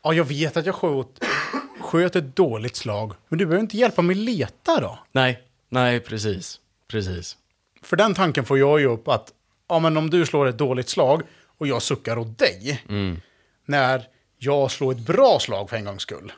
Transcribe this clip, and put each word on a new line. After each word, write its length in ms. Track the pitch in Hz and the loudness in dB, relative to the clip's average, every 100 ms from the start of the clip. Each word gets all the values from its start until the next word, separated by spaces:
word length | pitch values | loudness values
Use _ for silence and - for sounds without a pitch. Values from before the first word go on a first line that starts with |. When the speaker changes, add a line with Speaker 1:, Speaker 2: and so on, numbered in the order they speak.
Speaker 1:
ja, 100 | 156 | 2
jag 100 | 160 147 | 2 2
vet 320 | 143 156 170 | 0 -2 -2
att 80 | 160 | -2
jag 100 | 185 | -2
sköt, 480 | 175 139 123 - - - - 277 - - | -2 -2 -4 -8 -4 -4 -4 -8 -10 -14
sköt 340 | - 165 180 180 | -2 2 2 0
ett 200 | 139 - | -2 0
dåligt 400 | 170 113 107 - | 2 2 -6 -6
slag, 380 | 117 104 107 98 _ | -4 -4 -6 -10 _
men 100 | 160 | -2
du 60 | 185 | 2
behöver 160 | 175 | 2
inte 160 | 214 208 | 0 2
hjälpa 240 | 240 - | 2 4
mig 140 | 175 185 | 2 2
leta 640 | 226 214 113 - - 330 | -2 -2 -4 -4 0 0
då. 180 | 110 117 - | 0 -8 -4
Speaker 2:
Nej, 280 | 131 127 127 _ _ _ | 2 2 0 _ _ _
nej, 300 | 123 123 120 | 2 2 2
precis. 600 | 120 110 107 95 - - _ _ _ | -4 -6 -4 -4 -8 -16 _ _ _
Precis. 460 | 110 92 90 85 - _ _ _ _ | -6 -4 -6 -10 -18 _ _ _ _
Speaker 1:
För 160 | - 175 | -4 2
den 160 | 214 | 2
tanken 320 | 185 180 147 110 | 2 0 0 0
får 120 | 135 | 4
jag 200 | 139 151 | 6 6
ju 60 | 135 | 4
upp 220 | 113 - | 0 0
att, 240 | 123 - _ _ _ _ | -2 -2 _ _ _ _
ja, 100 | 170 | 2
men 180 | 160 156 | 2 2
om 120 | 156 | 2
du 160 | 175 160 | 2 2
slår 200 | 151 139 | 2 0
ett 120 | 113 | 0
dåligt 320 | 143 127 127 | -2 -2 -4
slag 320 | - 135 156 - _ _ _ | 2 4 2 0 _ _ _
och 100 | 147 | -4
jag 140 | 120 | -2
suckar 360 | - 131 - 117 | -2 -4 -4 -4
åt 200 | 113 113 | -6 -2
dig, 460 | 214 92 117 143 - | -4 -2 -8 -8 -6
Speaker 2:
Mm. 320 | 104 95 85 - _ _ _ - | -4 -4 -6 -12 _ _ _ -4
Speaker 1:
när 360 | 143 127 131 120 _ _ _ | 0 0 0 -6 _ _ _
jag 340 | 127 143 135 | -2 0 0
slår 200 | - 135 | -2 -4
ett 80 | 127 | -4
bra 400 | 117 214 269 160 | -2 4 6 4
slag 300 | - 101 101 | 0 -6 -6
för 80 | 113 | -8
en 80 | 101 | -8
gångs 160 | 98 | -10
skull. 300 | - 98 101 | -10 -12 -14